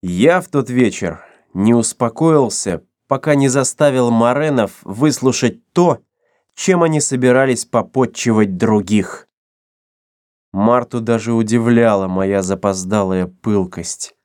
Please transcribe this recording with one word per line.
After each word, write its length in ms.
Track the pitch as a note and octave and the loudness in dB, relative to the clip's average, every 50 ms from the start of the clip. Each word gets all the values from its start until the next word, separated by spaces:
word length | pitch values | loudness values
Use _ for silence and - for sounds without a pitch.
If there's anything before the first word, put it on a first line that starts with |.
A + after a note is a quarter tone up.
Я 380 | - F2+ F2 F2 A2+ D3+ F3 F#3 | -6 -6 -2 2 2 4 4 2
в 80 | F3 - | -2 -2
тот 220 | - C#3+ B2+ G#2+ | -4 -4 -4 -2
вечер 540 | B2 B2+ B2 G#2+ - - G#2 F2 D#2 - - - _ _ _ _ _ | 0 2 2 0 0 -4 -8 -8 -8 -10 -20 -20 _ _ _ _ _
не 180 | F#2 G2 A2 | -2 2 2
успокоился, 1080 | A#2+ A#2 A2+ - - _ B2+ A#2 A2+ - D#3+ E3 D#3+ D3+ C3 A2 - - - - F2 - _ _ _ _ _ _ | 2 2 0 -2 -4 _ -4 -4 -2 0 0 2 4 2 2 0 -4 -6 -6 -6 -6 -8 _ _ _ _ _ _
пока 260 | C#3 C3 - D#3 D3 | -6 -4 0 0 0
не 140 | C#3+ C#3 C3+ | 2 2 2
заставил 640 | B2 C#3 C3 - - _ D3+ C#3+ C3+ C3 B2 A#2+ | 2 0 -2 -2 -2 _ 0 0 2 2 0 2
Моренов 680 | A#2 A2+ A#2 A#2+ B2+ C#3+ D#3 D#3 C#3+ B2 G#2+ F#2+ - - | 2 2 2 2 2 0 -2 0 0 0 0 -2 -4 -14
выслушать 880 | _ - G2 G#2+ C#3 D#3 C3 - - C3 A#2+ - - A#2 - - _ _ | _ -14 -4 0 0 0 0 0 0 -2 0 0 -2 -2 -4 -4 _ _
то, 280 | _ F3+ F3 F3 C3+ - _ _ _ _ _ _ _ _ _ _ _ | _ 0 2 2 0 -2 _ _ _ _ _ _ _ _ _ _ _
чем 280 | - - - F#3 F3 | -6 -2 0 2 2
они 180 | E3+ E3 D#3 D3+ | 2 2 0 -2
собирались 640 | C#3 - C3+ B2+ B2 B2 B2 C3 C3+ C3+ B2+ A#2 - | -2 -2 -4 0 2 2 4 4 2 0 0 -4 -4
попотчевать 920 | _ - A#2 G2+ - _ C3 B2+ A#2 - - - B2 A2 A2 G#2+ G2 F#2+ | _ -2 -2 -2 -2 _ -2 -2 -2 -2 -6 -2 0 2 2 2 0 0
других. 720 | F2+ G#2 A2+ A2 G#2 F#2+ E2+ G#2+ G#2 F#2 - - - - _ _ _ _ _ _ _ _ _ _ _ _ _ _ _ _ _ _ _ _ _ _ _ _ _ | -2 0 0 0 0 0 0 -2 -2 -2 -2 -10 -18 -20 _ _ _ _ _ _ _ _ _ _ _ _ _ _ _ _ _ _ _ _ _ _ _ _ _
Марту 480 | - F#2+ G2+ A2+ A#2+ B2 A#2+ A#2+ - A#2+ | -6 0 2 2 2 2 0 -2 -8 -6
даже 320 | A#2 A2 A#2 A2+ G#2 A2+ | -2 -2 -2 -2 0 -2
удивляла 760 | A#2 A2+ A2+ G#2+ A2+ A#2+ A2+ A#2+ A#2+ A#2 A#2 A2+ G#2 G2 F#2+ F#2 | 0 0 0 2 0 0 2 4 4 4 4 4 2 2 0 -2
моя 340 | F#2 F#2+ F#2+ F#2+ G2+ G2 | -2 -2 -2 0 0 -2
запоздалая 840 | F#2+ F#2 G2 F#2+ - G2+ F#2+ F#2 F#2 F#2 G#2 G#2+ G2 F#2 F#2+ F#2 F#2 | -2 -2 -6 -2 -2 -2 -2 -2 -4 -2 -2 -2 0 0 -2 -2 -4
пылкость. 880 | F2+ F#2 _ - A2+ G#2+ G2+ F#2 F2+ - - E2 - - - - - _ _ | -4 -8 _ -4 -2 -2 -2 -2 -4 -8 -14 -12 -12 -12 -14 -14 -18 _ _